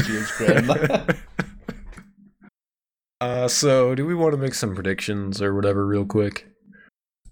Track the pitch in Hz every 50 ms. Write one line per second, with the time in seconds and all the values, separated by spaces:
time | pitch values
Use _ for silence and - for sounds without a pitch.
0 | - 107 110 107 107 - - - 113 - - - 117 131 147 147 151 143 277 -
1 | - - - - - - - - - - - - - - - - - - - -
2 | - - _ _ - - _ _ - - _ _ _ _ _ _ _ _ _ _
3 | _ _ _ - 123 123 123 123 123 123 - - 147 143 131 131 127 123 131 135
4 | 143 165 175 170 160 156 147 139 135 131 127 - 123 104 92 95 90 95 95 -
5 | - - 104 101 98 98 98 98 101 98 98 101 101 101 98 101 101 101 101 101
6 | 101 101 104 107 104 101 - - - - _ _ _ _ - - _ _ _ _
7 | _ _ _ _ _ -